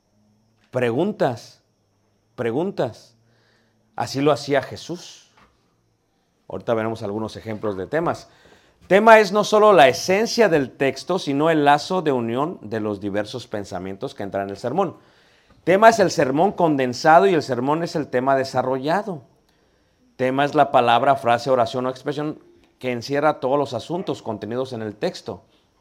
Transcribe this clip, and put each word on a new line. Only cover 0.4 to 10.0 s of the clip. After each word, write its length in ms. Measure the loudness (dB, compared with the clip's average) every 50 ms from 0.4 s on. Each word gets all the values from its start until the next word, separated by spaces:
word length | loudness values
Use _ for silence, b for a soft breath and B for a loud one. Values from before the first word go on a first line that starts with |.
| _ _ _ _ _ _
Preguntas. 920 | -4 -2 0 0 0 0 -2 -2 -2 -2 -2 -2 -2 -4 -12 -20 -20 _ _ _ _ _ _ _ _ _ _ _ _ _ _ _ _
Preguntas. 800 | -6 -4 -2 -2 -2 -4 -4 -4 -4 -6 -6 -6 -12 -20 _ _ _ _ _ _ _ _ _ _ _ _ _ _ _ _ _ -10
Así 240 | -8 -8 -6 -4 -2
lo 120 | 2 2
hacía 320 | 0 0 -2 -2 -2 -2 -2
Jesús. 640 | -4 -12 -16 -12 -14 -14 -14 -14 -20 -20 -20 _ _ _ _ _ _ _ _ _ _ _ _ _ _ _ _ _ _ _ _ _ _ _ _ _
Ahorita 260 | -14 -14 -10 -4 -4 -2
veremos 300 | -2 -2 -4 -6 -6 -8
algunos 320 | -8 -6 -6 -8 -8 -10
ejemplos 420 | -12 -12 -10 -10 -6 -6 -6 -6
de 80 | -6 -8
temas. 440 | -6 -4 -4 -2 -2 -4 -6 -10 b b b b b b b b b b b _
Tema 320 | 2 4 6 8 10 8 8
es 120 | 8 4
no 120 | 0 -2 0
solo 300 | 2 4 4 6 6 8
la 140 | 8 8
esencia 600 | 6 6 2